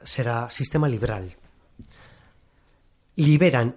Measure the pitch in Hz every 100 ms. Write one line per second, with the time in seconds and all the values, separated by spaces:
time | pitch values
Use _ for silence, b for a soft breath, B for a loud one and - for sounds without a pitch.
0 | - - 120 117 120 - 135 156 147 113
1 | 113 104 92 - - _ _ - - b
2 | b b b b b b b b _ _
3 | _ - 151 151 180 131 117